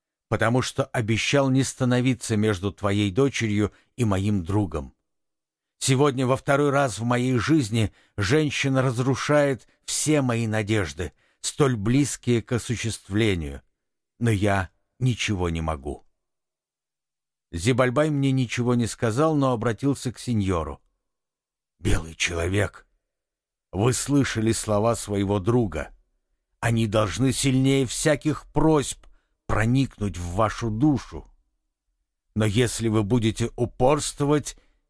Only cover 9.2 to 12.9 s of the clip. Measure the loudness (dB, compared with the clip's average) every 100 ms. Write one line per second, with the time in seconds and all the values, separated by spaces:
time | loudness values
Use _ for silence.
9.2 | 2 2 2 -2 -8 _ -8 -4 2 2
10.2 | 2 0 -2 -2 0 0 -2 -6 -10 -10
11.2 | _ _ -10 0 0 2 0 2 0 -2
12.2 | -2 -2 0 -4 -4 -4 -4